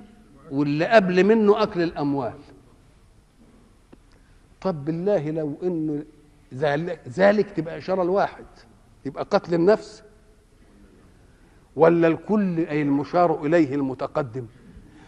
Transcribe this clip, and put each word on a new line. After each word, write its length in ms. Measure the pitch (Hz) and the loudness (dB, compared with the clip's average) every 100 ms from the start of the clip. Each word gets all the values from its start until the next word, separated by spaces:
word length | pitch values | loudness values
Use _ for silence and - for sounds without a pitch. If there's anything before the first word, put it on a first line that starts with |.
| - - - - - | -10 -20 -20 -20 -8
واللي 340 | 139 147 147 175 | -4 -2 0 4
قبل 380 | 226 185 180 | 4 4 4
منه: 380 | 190 226 208 214 | 4 4 4 4
"أكل 200 | 214 175 | 2 -2
الأموال". 500 | 165 170 143 139 120 - - - - _ _ _ _ _ _ _ - - _ _ _ - _ - _ - _ - | -4 -2 -4 -2 -4 -10 -20 -20 -20 _ _ _ _ _ _ _ -20 -20 _ _ _ -20 _ -20 _ -20 _ -8
طب 240 | 190 165 | -6 -6
بالله 460 | 139 160 185 202 147 | -4 -4 0 0 -2
لو 240 | 160 151 147 | -4 -6 -6
إنه 420 | 180 170 156 147 151 - _ _ - | -6 -4 -4 -6 -10 -18 _ _ -18
ذل-، 420 | 127 147 143 175 165 131 | -6 -2 -2 -4 -10 -10
ذلك 420 | 120 196 214 196 | 2 2 4 0
تبقى 280 | - 160 160 | -4 -8 -8
إشارة 240 | 143 185 | -6 -2
لواحد، 420 | 175 196 180 - - - - - _ _ | 0 0 -2 -6 -20 -20 -20 -20 _ _
يبقى 200 | 139 151 143 | -12 -10 -2
قتل 240 | 202 - | -2 0
النفس 480 | 170 170 214 - - - - _ _ _ _ - - - - - - - - - _ _ - | 0 4 2 0 -20 -20 -20 _ _ _ _ -20 -20 -20 -20 -20 -20 -20 -20 -20 _ _ 4
ولا 320 | 165 170 165 | 6 6 4
الكل، 500 | 160 - 214 196 165 | 2 0 0 0 -2
أي 240 | 160 151 | -2 -2
المشار 640 | 147 139 143 170 175 147 147 | 0 0 0 2 2 2 2
إليه 280 | 170 147 | 2 2
المتقدم، 720 | 143 135 127 135 151 139 123 117 - - - - - | 0 -4 -4 -6 -6 -6 -8 -14 -16 -20 -20 -20 -20